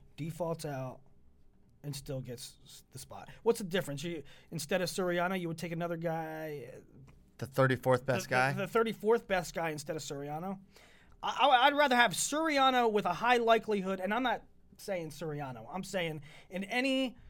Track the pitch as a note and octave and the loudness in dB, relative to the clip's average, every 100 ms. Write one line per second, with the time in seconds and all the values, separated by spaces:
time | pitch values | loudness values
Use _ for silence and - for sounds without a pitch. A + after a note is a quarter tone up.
0 | - - D#3+ D#3 E3 E3 D3+ C#3+ D#3+ - | -18 -10 -8 -6 -6 -6 -6 -8 -8 -12
1 | - - - _ - _ _ _ D3 C3+ | -20 -20 -20 _ -20 _ _ _ -12 -10
2 | - C3 A#2+ A#2+ - - - - _ - | -8 -8 -8 -12 -14 -18 -20 -20 _ -18
3 | - - - - A3+ A3+ F#3 F#3 D3+ C#3+ | -16 -16 -16 -4 0 0 0 -2 -2 -6
4 | E3+ E3 C3+ - - E3 - F#3 E3+ - | -8 -8 -12 -18 -10 -8 -2 -2 0 0
5 | F3+ F3 F3 F#3+ E3 E3 F3 E3 E3+ E3 | 0 0 0 -2 -4 -6 -6 -4 -4 -4
6 | E3 D#3+ D#3+ D#3 D#3 D3 A#2 - - - | -4 -4 -6 -8 -8 -10 -12 -16 -20 -20
7 | - - _ - A#2 - C3 B2 C3 B2+ | -20 -20 _ -10 -4 2 4 4 2 2
8 | C3+ C3 - B2+ C3 F#3 F#3+ A#3 A3+ G3+ | 2 -2 0 2 2 0 0 0 0 0
9 | G#3 A#3 - F#3 E3 F#3 E3 D3+ - D#3+ | 2 2 2 -2 -2 -4 -4 -4 -6 -8
10 | - C#3+ C#3+ D3+ F#3 G3 - - - - | -8 -8 -8 -8 -8 -10 -14 -20 -20 -20
11 | - - G3+ - C4 B3 C#4 C#4+ D4 B3 | -20 -10 -4 4 6 8 8 6 6 6
12 | A#3 - - D4 D#4+ C#4 C4 B3 A#3 G#3 | 6 4 -2 0 2 4 4 4 4 2
13 | F#3 E3 A3+ B3 A3+ A3+ A3 G#3 F#3 F#3+ | 0 0 4 4 6 4 4 -2 -2 -2
14 | G3 A3 B3+ F#3+ - - - - - F#3 | -2 0 0 -2 -6 -20 -20 -14 -6 -6
15 | D#3+ - D#3+ D3 C3+ A2+ - F#3 F#3+ F#3+ | -6 -8 -8 -6 -8 -10 -10 -10 -6 -4
16 | E3 D3+ - - - F3+ G3 B3 C4+ C4 | -4 -6 -12 -20 -12 -10 -4 -2 0 0
17 | C4 - | -2 -6